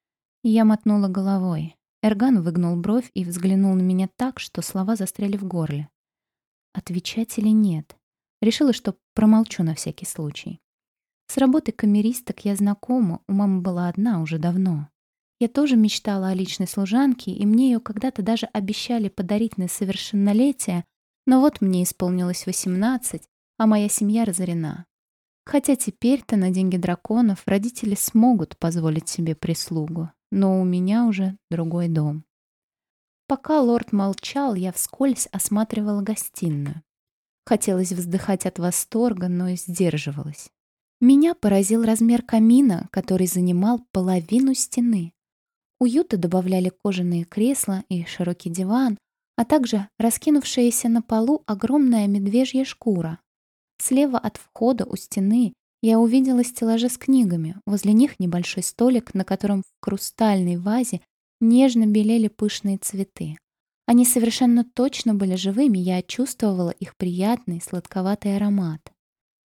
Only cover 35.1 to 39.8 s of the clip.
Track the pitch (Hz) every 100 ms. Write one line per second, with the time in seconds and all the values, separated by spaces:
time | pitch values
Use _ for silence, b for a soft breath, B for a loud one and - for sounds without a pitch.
35.1 | 247 - 190 - 208 220 214 208 202 202
36.1 | 214 - - 170 147 143 156 - _ _
37.1 | _ _ _ - 208 - 185 180 180 175
38.1 | 190 - 190 185 - 175 - - 220 240
39.1 | 185 180 175 180 180 - 170